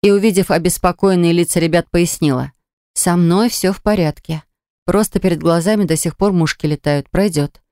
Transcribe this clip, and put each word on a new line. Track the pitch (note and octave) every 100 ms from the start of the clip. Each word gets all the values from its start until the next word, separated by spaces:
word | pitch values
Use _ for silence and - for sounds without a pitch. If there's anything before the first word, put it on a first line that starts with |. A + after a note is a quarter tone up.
| G3+
и, |
увидев | G3+ G#3+ F#3+ F#3
обеспокоенные | E3+ E3+ - F3+ F3+ G3 F#3 E3+
лица | E3+ E3+ -
ребят, | E3 E3+ E3+
пояснила. | F3 E3+ - D3+ B2+ C3+ _ _ _ _
«Со | - - F3
мной | E3+ F3+ A#3
все | - F#3
в | G3
порядке. | - G#3 D#3+ - - D#3+ - _ _ _ -
Просто | F#3 G#3+ G3
перед | F#3+ E3+
глазами | E3 E3+ E3+ G#3+ F3+
до | D#3+
сих | E3+ -
пор | G3+
мушки | F#3 D#3 - D3+
летают. | D3 - C#3+ -
Пройдет». | - G3+ D#3+ C#3+ _ _